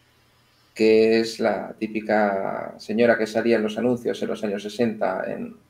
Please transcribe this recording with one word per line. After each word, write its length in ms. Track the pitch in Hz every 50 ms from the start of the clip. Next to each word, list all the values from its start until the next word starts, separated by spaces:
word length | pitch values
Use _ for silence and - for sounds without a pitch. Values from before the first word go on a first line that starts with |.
| _ _ _ _ _ _ _ _ _ _ _ _ _ _ -
que 460 | - 110 110 110 110 110 110 113 113
es 200 | 113 113 - -
la 340 | 113 107 98 92 - - - -
típica 960 | 110 107 107 110 107 107 107 107 104 101 98 95 98 98 - - - - - -
señora 380 | - - 107 113 120 117 110
que 100 | 110 110
salía 300 | - - 113 110 117 113
en 60 | 107
los 160 | 107 107 107 110
anuncios 420 | 117 123 120 - 113 110 104 -
en 60 | 107 -
los 160 | 104 - 110
años 180 | 104 98 101
sesenta 640 | 101 104 - - 120 110 104 - 101 92 95 95 -
en 300 | 107 95 95 - - - - _